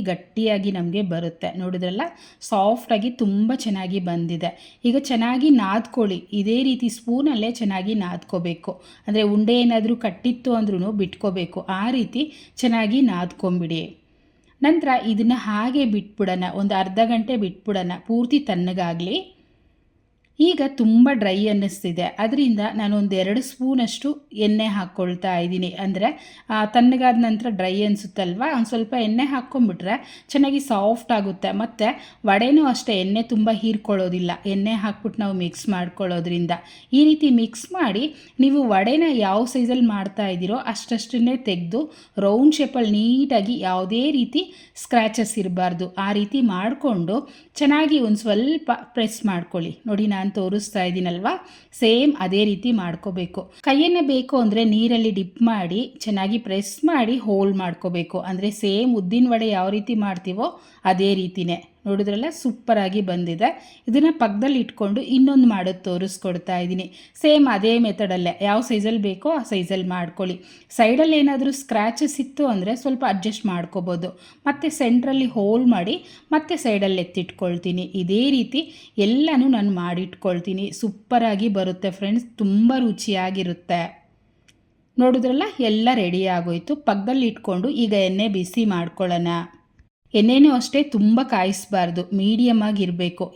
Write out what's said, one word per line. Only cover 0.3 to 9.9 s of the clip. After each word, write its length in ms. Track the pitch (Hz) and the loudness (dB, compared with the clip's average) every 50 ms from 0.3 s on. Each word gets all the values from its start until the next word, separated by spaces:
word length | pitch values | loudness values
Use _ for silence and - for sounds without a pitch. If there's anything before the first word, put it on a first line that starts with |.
| - 220 220 220 208 196 196 202 190 | -4 -2 0 0 0 0 0 -2 -2
ನಮ್ಗೆ 260 | 180 175 170 170 208 208 175 175 | -2 -4 -2 -2 -2 -2 -2 -4
ಬರುತ್ತೆ. 360 | 165 170 165 165 - 190 - - 185 | -4 -4 -6 -8 -6 -8 -8 -6 -6
ನೋಡಿದ್ರಲ್ಲ, 420 | 180 185 185 175 180 180 185 220 320 339 - - - - - - - - | -6 -6 -4 -4 -4 -4 -4 -4 -6 -8 -8 -16 -20 -20 -20 -16 -8 -2
ಸಾಫ್ಟಾಗಿ 600 | 226 196 190 208 233 240 - - 233 208 214 247 247 - | 0 2 2 2 2 0 0 -2 0 0 0 -4 -2 -2
ತುಂಬ 300 | 226 202 196 202 220 226 262 262 - | -2 0 2 0 0 0 0 -2 -2
ಚೆನ್ನಾಗಿ 360 | 220 196 190 185 180 190 196 175 175 | -4 -4 -4 -4 -4 -4 -4 -4 -4
ಬಂದಿದೆ. 420 | 170 170 170 165 170 160 175 170 - - - - - _ - | -4 -4 -4 -4 -4 -4 -4 -6 -8 -8 -20 -20 -14 _ 0
ಈಗ 80 | 240 233 277 269 277 | 0 0 0 0 0
ಚೆನ್ನಾಗಿ 400 | 254 226 226 240 254 254 285 311 277 233 | -2 0 0 0 0 2 4 6 6 4
ನಾದ್ಕೊಳ್ಳಿ, 580 | 202 190 202 226 226 - - 254 220 202 185 175 - - 202 208 | 4 0 -2 -2 -4 -4 -2 -2 -2 -2 -2 -6 -8 -6 -4 -2
ಇದೇ 160 | 196 214 226 254 262 269 | 0 0 0 0 2 0
ರೀತಿ 200 | 254 254 247 226 226 | 0 0 -2 -4 -4
ಸ್ಪೂನಲ್ಲೇ 540 | - - 240 233 262 277 311 262 214 214 233 240 - | -6 -4 -4 -2 0 0 0 0 0 -2 -4 -4 -4
ಚೆನ್ನಾಗಿ 340 | 226 196 190 185 185 208 226 208 180 | -4 -4 -2 -2 -4 -2 -2 -2 -4
ನಾದ್ಕೋಬೇಕು. 680 | 180 170 170 - - 202 175 170 175 160 - - 190 - - - - - _ - | -4 -8 -10 -10 -6 -6 -4 -4 -4 -6 -6 -10 -12 -12 -12 -18 -20 -20 _ -6
ಅಂದ್ರೆ 180 | 214 208 220 214 208 208 | -2 0 2 2 2 2
ಉಂಡೆ 220 | 214 214 226 240 247 240 | 2 2 2 2 4 4
ಏನಾದ್ರೂ 340 | 240 233 226 208 233 | 4 2 2 0 0